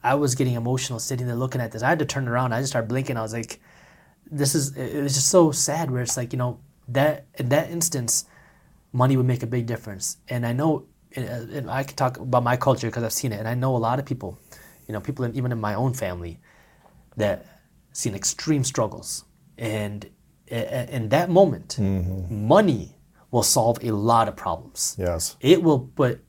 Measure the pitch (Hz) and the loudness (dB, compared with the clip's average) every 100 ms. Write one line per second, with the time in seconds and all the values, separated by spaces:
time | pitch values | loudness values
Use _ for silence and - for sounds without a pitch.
0 | 120 143 143 127 131 120 117 127 - 117 | 2 2 2 2 0 0 0 -2 -2 -6
1 | - 131 123 120 127 127 117 110 123 165 | -6 -4 -4 -2 -2 -2 -4 -2 0 2
2 | 143 - 127 120 127 117 135 127 110 123 | 0 -2 -2 0 0 0 -2 -2 -2 -4
3 | 135 120 110 117 110 - _ - - - | -2 -4 -4 -6 -10 -12 _ -20 -20 -20
4 | _ _ - 147 139 160 139 135 131 147 | _ _ -12 -2 0 2 -2 -4 -6 -4
5 | 143 139 - 185 160 135 - 156 156 123 | 0 0 4 8 6 4 0 0 -2 -2
6 | 120 - 123 127 123 120 - _ - 123 | -2 -4 -4 -2 -4 -4 -16 _ -4 2
7 | 147 151 - - 123 143 160 170 165 139 | 2 0 -8 -6 2 2 2 -2 -2 -2
8 | 117 - - - - _ _ _ _ 127 | 0 -2 -2 -18 -20 _ _ _ _ 2
9 | 127 135 127 123 113 123 117 113 - 98 | 4 6 4 0 -2 -2 -2 -6 -8 -8
10 | - - - 123 120 123 160 147 - _ | -8 -10 -8 -4 -2 0 2 0 -2 _
11 | _ - 113 120 117 147 113 131 139 - | _ -10 -8 -8 -8 -10 -6 -6 -6 -2
12 | 131 127 131 123 120 123 - 123 113 113 | -2 -2 0 0 2 2 2 2 0 -4
13 | 113 - 131 104 110 123 131 127 113 127 | -4 -2 -4 -4 -4 -2 0 0 0 0
14 | 143 131 95 - - - - - - 107 | -2 -6 -6 -12 -20 -20 -20 -20 -10 -8
15 | 98 110 120 117 123 117 104 104 127 120 | -6 -4 -4 -2 -2 -2 -2 0 -2 0
16 | 98 87 85 82 _ _ _ _ _ _ | -4 -6 -8 -12 _ _ _ _ _ _
17 | _ - 104 95 - - _ _ _ - | _ -2 -2 -2 -6 -20 _ _ _ -8
18 | 131 98 - - - 151 127 - 110 - | -6 -4 -6 -4 0 0 0 0 -2 -4
19 | - - - _ _ - 113 107 104 104 | -10 -12 -12 _ _ -10 -6 -4 -4 -8
20 | - _ _ _ - 120 107 127 123 135 | -12 _ _ _ -8 -6 -4 -4 -4 -4
21 | 107 135 175 175 190 101 - - 98 95 | 0 0 4 6 6 4 -8 -2 0 0
22 | 90 95 87 107 107 170 208 120 85 - | -2 -4 -6 -4 4 6 6 2 -4 -16
23 | _ _ _ 123 120 - 113 117 117 107 | _ _ _ 0 4 4 4 2 0 0
24 | 107 117 107 101 92 82 - - - - | 4 4 4 -2 -6 -6 -8 -6 -6 -2
25 | 90 85 - - 131 175 165 139 120 - | -2 -2 -4 -2 6 6 6 2 0 0
26 | 131 - | 0 0